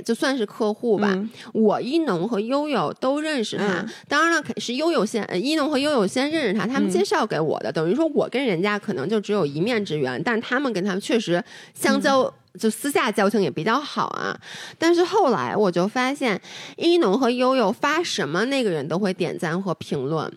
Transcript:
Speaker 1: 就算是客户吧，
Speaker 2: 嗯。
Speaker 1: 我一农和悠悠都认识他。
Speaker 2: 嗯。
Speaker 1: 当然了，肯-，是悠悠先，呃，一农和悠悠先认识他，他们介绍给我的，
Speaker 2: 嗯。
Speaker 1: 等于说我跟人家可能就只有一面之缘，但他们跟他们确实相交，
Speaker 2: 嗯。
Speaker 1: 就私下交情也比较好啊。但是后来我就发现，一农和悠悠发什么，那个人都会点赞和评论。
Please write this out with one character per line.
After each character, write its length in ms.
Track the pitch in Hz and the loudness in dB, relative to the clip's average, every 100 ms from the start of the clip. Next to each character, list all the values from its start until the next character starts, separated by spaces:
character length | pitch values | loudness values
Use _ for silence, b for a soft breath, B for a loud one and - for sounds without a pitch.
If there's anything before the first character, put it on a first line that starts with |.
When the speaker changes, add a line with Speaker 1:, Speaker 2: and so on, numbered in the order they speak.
| - | -2
Speaker 1:
就 100 | 233 | 0
算 220 | 294 262 | 0 0
是 80 | 208 | -2
客 280 | - 214 | -2 -2
户 240 | 214 240 202 | -2 0 2
吧， 120 | 208 | 2
Speaker 2:
嗯。 180 | 190 220 B B | 0 -4 B B
Speaker 1:
我 280 | 220 214 147 | 2 2 2
一 180 | 220 330 | 0 0
农 280 | 311 175 202 | 0 0 0
和 120 | 208 | -2
悠 280 | 226 277 302 | 0 -2 0
悠 260 | 247 247 - | 0 -2 -2
都 200 | 262 285 | -2 0
认 240 | 311 285 | 0 -2
识 140 | 208 - | -2 -2
他。 80 | 202 | -2
Speaker 2:
嗯。 240 | 185 226 B B | -2 -4 B B
Speaker 1:
当 140 | 285 | 2
然 100 | 330 | 4
了， 100 | 330 | 2
肯-， 160 | - 214 | 0 -6
是 140 | 220 254 | -6 -2
悠 160 | 320 | 0
悠 140 | 302 202 | 2 0
先， 180 | 220 - | -2 -2
呃， 120 | 180 | -2
一 180 | 247 311 | 0 0
农 140 | 285 | 2
和 80 | 277 | 0
悠 140 | 285 | 2
悠 160 | 285 269 | 2 2
先 220 | 254 277 | 0 0
认 180 | 320 247 | 0 0
识 60 | |
他， 120 | 208 220 | 0 0
他 120 | 262 | 0
们 100 | - | 0
介 140 | 359 | 2
绍 220 | 392 370 220 | 2 0 0
给 140 | 151 | 0
我 200 | 156 - | 0 -2
的， 120 | 110 | -2
Speaker 2:
嗯。 20 | |
Speaker 1:
等 160 | - 160 | -2 0
于 60 | 247 | 2
说 100 | 320 | 2
我 160 | 285 - | 2 0
跟 140 | 240 | 0
人 180 | 277 170 | 0 0
家 160 | 202 208 | 0 -2
可 160 | 208 | -2
能 160 | 185 139 | -4 -2
就 100 | 220 | -2
只 140 | 196 | 0
有 120 | 208 147 | 0 0
一 140 | 143 | 0
面 240 | 202 233 | 0 0
之 140 | 202 151 | -2 -2
缘， 240 | 127 123 | -2 -2
但 160 | 170 220 | -2 -2
他 200 | 233 254 | -2 -2
们 120 | 285 | 0
跟 120 | 202 | -2
他 80 | 202 | -2
们 100 | 190 | -2
确 180 | - 247 | 0 0
实 240 | 208 170 - B B | 2 0 -2 B B
相 260 | B 349 277 | B 0 2
交， 220 | 285 269 | 4 2
Speaker 2:
嗯。 120 | - - _ - | 2 -4 _ -4
Speaker 1:
就 100 | 220 | -2
私 200 | - 285 | -2 -2
下 220 | 359 269 | 0 2
交 180 | 208 196 | 2 2
情 100 | 214 | 2
也 100 | 170 | 0
比 140 | 135 | 0
较 160 | 165 254 | 0 0
好 260 | 285 - - | 0 -4 -4
啊。 280 | - 98 - B B B B | -4 -6 -6 B B B B
但 140 | 330 | 2
是 100 | 339 | 4
后 260 | 349 403 330 | 4 4 4
来 240 | 185 123 190 | 2 0 2
我 160 | 208 | 2
就 160 | 175 185 | 2 0
发 260 | 247 254 | 0 -2
现， 260 | 285 254 185 B B B B | 0 0 -2 B B B B
一 220 | 330 349 | 2 4
农 220 | 240 185 | 4 4
和 100 | 247 | 2
悠 260 | 247 254 262 | 2 2 4
悠 160 | 202 | 2
发 320 | - 285 311 | 2 0 0
什 240 | 349 - 143 | 0 -2 -2
么， 180 | 165 240 | 0 0
那 180 | 277 | 0
个 60 | 220 | 0
人 180 | 160 139 | -2 -2
都 100 | 165 | -2
会 160 | 202 | 0
点 240 | 185 165 78 | -2 -4 -4
赞 220 | 170 170 | -4 -2
和 140 | 190 160 | -4 -6
评 300 | - 156 131 | -4 -4 -2
论。 260 | 156 101 | -2 -4